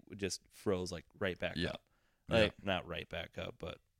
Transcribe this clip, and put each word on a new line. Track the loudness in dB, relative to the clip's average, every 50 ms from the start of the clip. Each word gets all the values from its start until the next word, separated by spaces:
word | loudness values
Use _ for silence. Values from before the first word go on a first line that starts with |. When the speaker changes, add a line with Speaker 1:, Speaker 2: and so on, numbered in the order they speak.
| -8 -14
Speaker 1:
would | -8 -4
just | -2 -2 -2 -4 _ -16
froze, | -20 -2 2 2 2 2 2 -2
like, | -4 -8 -10 -12 -8 -2
right | -2 -2 0 0
back | -2 -2 0
Speaker 2:
Yeah. | 0 0 0
Speaker 1:
up. | -2 -4 _ _ _ _ _ _ _ _ _ 4
Speaker 2:
Yeah. | 6 6
Speaker 1:
Like, | 6 6 4 -2
not | 0 0 0 0 0
right | -2 -6 -6 -6 -4
back | -6 -6 -6 -6 -6 -6
up, | -6 -6 -6 -8
but | -8 -8 -8 -10 _ _ _